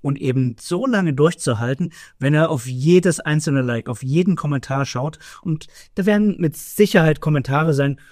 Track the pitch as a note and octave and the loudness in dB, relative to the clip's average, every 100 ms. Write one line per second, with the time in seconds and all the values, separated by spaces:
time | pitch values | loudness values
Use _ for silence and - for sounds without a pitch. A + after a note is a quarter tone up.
0 | C#3 C#3 C3+ B2+ B2+ A2+ - F3 C4 A3 | -6 -4 -2 0 -2 -4 -6 -4 0 0
1 | F3 C3+ D#3 - - A2 A#2 C3+ F3 - | 0 2 2 2 -2 -2 -2 -4 -6 -8
2 | - _ C3+ D3+ E3 D3 B2 B2+ C#3+ F3+ | -20 _ 0 2 2 0 -6 -4 4 4
3 | F3+ D#3+ - D3+ D#3 C#3 B2+ A#2 - A#2+ | 4 -2 -2 -2 0 0 0 -4 -6 -8
4 | C3 D3+ F#3 F3 D3 C#3+ - C3+ C3+ B2 | -2 0 0 0 -2 -4 -4 -4 -4 -4
5 | C#3+ - - - - D#3 - - - - | -8 -10 -20 -14 -6 -6 -8 -20 -14 -4
6 | F#3+ G#3 G#3 - E3 - - - G#3 F#3+ | 0 2 2 0 -4 -4 -12 2 4 6
7 | D#3+ D3+ - D3 C3 C#3 D#3+ C#3+ C#3+ C#3 | 4 2 0 0 0 0 2 2 0 -2
8 | - | -12